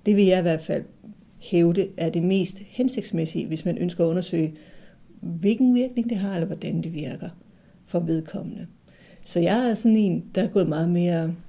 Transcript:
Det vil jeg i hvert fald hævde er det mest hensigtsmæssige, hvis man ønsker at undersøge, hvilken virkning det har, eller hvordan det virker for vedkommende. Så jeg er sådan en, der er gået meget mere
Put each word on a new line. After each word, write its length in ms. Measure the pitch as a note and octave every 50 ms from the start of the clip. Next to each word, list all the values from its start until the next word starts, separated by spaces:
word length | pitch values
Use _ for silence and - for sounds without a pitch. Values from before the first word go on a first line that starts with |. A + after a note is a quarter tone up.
| _
Det 100 | G#3 G#3+
vil 80 | G3+ G3+
jeg 140 | F#3 F#3 F#3
i 40 |
hvert 200 | E3+ E3+ D#3+ D#3+
fald 220 | - - - D3+ - - - _ - - - - - _ _ -
hævde 500 | - - - E3+ E3+ E3+ E3+ G3 F3+ - -
er 140 | - E3 E3
det 120 | - F3
mest 360 | E3 F3+ F#3+ G3 F3+ - - -
hensigtsmæssige, 880 | - - - - B3+ C4 - A3+ - - - E3 D#3+ D#3+ - D#3+ -
hvis 180 | - D#3+ D#3 -
man 140 | F3+ E3+ -
ønsker 260 | F3 F3 F3 - E3+
at 40 | E3
undersøge, 460 | E3 F3+ E3+ - - E3 D#3+ D#3 D#3 - - - - - - - - _ - - - -
hvilken 540 | - E3+ E3+ E3 E3 G3+ A#3 - C4 B3+ B3
virkning 360 | B3 B3+ B3+ - B3 A3+ A#3
det 80 | A#3+ F#3+
har, 160 | G3 G3 G3
eller 120 | E3+ E3
hvordan 360 | G3 - - - D#3+ - E3
det 120 | D#3+ D#3+ E3+
virker 340 | D3 D3 - - - - E3+ - - _ - _ _ _ _ _ _ _
for 140 | _ - E3+
vedkommende. 680 | E3+ E3 E3 D#3+ D#3 - - - - - - - E3+ - - _ _ _ - _ - - - - -
Så 160 | - - F3
jeg 300 | E3+ F3 G3+ A#3+ B3+ A#3+
er 40 | A3
sådan 220 | G#3 - A#3 A3
en, 280 | A3 G#3+ G3 - D#3+ E3+ - -
der 80 | F#3+
er 60 | - -
gået 200 | - G3+ F3 D3+
meget 200 | D3 D#3 E3 F3
mere 460 | F3 F3 F3 F3 E3+ E3 E3 E3 E3+ F3 -